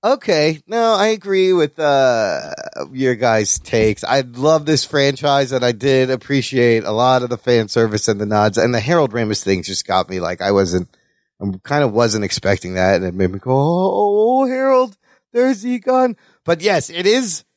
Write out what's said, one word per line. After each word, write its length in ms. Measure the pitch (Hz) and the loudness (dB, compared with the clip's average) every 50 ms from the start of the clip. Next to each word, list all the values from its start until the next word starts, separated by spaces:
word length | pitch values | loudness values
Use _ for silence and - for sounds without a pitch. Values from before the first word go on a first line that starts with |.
| - | 2
Okay. 600 | 214 269 254 - - 185 156 151 156 160 151 _ | 0 0 0 0 -2 0 2 2 0 -2 -4 _
No, 280 | _ 208 233 233 226 220 | _ -4 0 0 2 2
I 140 | 196 202 220 | 2 2 0
agree 440 | 220 214 - 202 190 190 185 185 185 | 0 -2 -4 -2 0 2 2 2 4
with, 260 | 180 156 147 _ - | 2 2 0 _ -2
uh, 760 | 160 147 143 135 135 131 123 113 107 98 82 65 60 76 - - - - - - 71 71 135 | 0 2 2 4 4 4 2 2 0 -2 -2 -4 -6 -10 -12 -12 -12 -14 -10 -12 -12 -10 -6
your 220 | 131 135 127 123 | -2 -2 -2 2
guys' 440 | 107 123 120 113 110 107 95 - - | 2 2 4 4 2 2 0 -2 -4
takes. 440 | - - - 117 110 110 104 - - | -4 -2 0 2 2 2 0 -2 -4
I 200 | - 127 139 131 | -2 0 0 -2
love 420 | 123 120 123 131 151 160 160 147 | -2 -6 -2 2 2 2 2 2
this 180 | 147 160 143 - | 0 0 0 0
franchise, 680 | - - 147 139 139 135 127 - 143 139 139 139 123 135 | -2 0 0 2 2 0 0 -2 0 2 2 0 0 -2
and 100 | 127 123 | -2 0
I 80 | 123 120 | 0 -2
did 380 | 104 117 139 135 131 131 127 | 0 0 2 2 2 2 0
appreciate 760 | 131 123 - - 143 139 123 - - 131 120 120 117 113 98 | -2 -6 -4 -2 -2 -2 -2 -2 0 2 2 4 2 2 0
a 60 | 87 107 | -2 -2
lot 300 | 110 120 127 131 127 123 | 0 2 2 2 2 0
of 60 | 120 | -2
the 80 | 123 | -6
fan 320 | 113 - - 123 117 110 101 | -6 -2 0 2 2 2 0
service 400 | - 117 113 110 104 107 - - | 0 0 0 0 0 -2 -2 -2
and 100 | 107 101 | -2 -2
the 60 | 107 | -2
nods. 300 | 104 107 104 104 107 95 | 0 2 2 2 2 2
And 160 | 110 - 120 123 | 2 0 0 0
the 60 | 120 | -2
Harold 320 | 107 123 170 170 151 127 104 | -2 0 2 2 2 0 -2
Ramis 300 | 120 113 107 104 - - | -4 -2 -2 -4 -4 -2
thing 180 | 98 98 92 82 | -2 -2 -2 -2
just 240 | - 95 - - | -6 -8 -8 -6
got 220 | - 98 92 87 - | -2 -2 -2 -2 -2
me, 100 | 95 92 | -4 -6
like, 220 | 87 85 90 87 | -6 -6 -6 -4
I 120 | - 98 101 | -2 0 2
wasn't, 360 | 98 98 87 87 90 90 - _ _ _ _ _ _ _ _ _ _ - | 2 2 2 0 -4 -4 -4 _ _ _ _ _ _ _ _ _ _ -8
I 20 | 101 95 95 _ | -8 -8 -8 _
kind 200 | - 143 147 147 | -4 -2 0 0
of 80 | 123 101 | 0 2
wasn't 320 | 110 120 113 104 110 104 | 2 0 2 0 -2 -4
expecting 500 | 95 - - - 95 101 92 - 90 92 | -4 -6 -4 -2 -2 -2 -2 -2 -6 -4
that, 220 | 92 92 95 98 | 0 2 2 2
and 80 | 87 95 | 2 0
it 100 | 92 87 | -4 -4
made 160 | 92 95 90 | -2 -2 -2
me 80 | 92 98 | -2 -4
go, 140 | - 127 131 | -4 -2 0
"Oh, 920 | 135 139 151 170 180 185 190 190 196 208 202 202 208 214 226 254 262 269 | 0 0 0 0 0 0 0 0 0 0 0 2 2 2 2 2 0 0
Harold, 500 | 254 254 254 262 269 269 254 254 240 196 _ _ _ _ _ _ _ _ | 0 -2 -2 0 2 2 2 2 0 -4 _ _ _ _ _ _ _ _
there's 340 | 240 247 262 269 196 202 | 0 2 2 0 -2 -4
Egon." 500 | 247 247 240 190 - 254 254 254 254 220 _ _ _ _ _ _ | -6 -6 -4 -2 0 2 2 2 0 -2 _ _ _ _ _ _
But 180 | - 170 165 165 | -4 -2 0 0
yes, 260 | 208 196 160 135 - | 0 0 0 -2 -4
it 180 | 165 170 180 | -8 -2 0
is 380 | 190 214 254 262 208 165 - _ _ _ | 2 2 2 0 -2 -6 -8 _ _ _